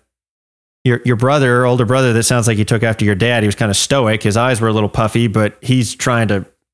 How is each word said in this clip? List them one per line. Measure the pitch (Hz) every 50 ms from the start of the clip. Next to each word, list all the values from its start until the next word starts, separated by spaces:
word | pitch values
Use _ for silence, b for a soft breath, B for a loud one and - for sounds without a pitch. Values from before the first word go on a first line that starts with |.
| _ _ _ _ _ _ _ _ _ _ _ _ _ _ _ _ _
your, | 131 120 117 -
your | 120 123
brother, | 107 123 131 143 151 139 127 123 123 127
older | 123 123 123 123
brother, | 104 127 131 131 123 113
that | 113 110
sounds | - 127 120 110
like | 117 110 101
he | 107
took | - 117 110 113
after | 113 107 - 110
your | 104 104
dad. | 90 113 120 120 117
He | 107 104
was | 98
kind | - 117 104
of | 98
stoic. | - - - 139 139 123 107 110 107
His | - 107 98 113
eyes | 120 127 131 104
were | 113 113
a | 107
little | 110 107 101
puffy, | - - 113 107 - 117 117
but | 117 95 110 107 104 - _
he's | - - 131 131 120 - -
trying | - - 131 123 117 113 101
to | 104 98 95 - _ _ _ _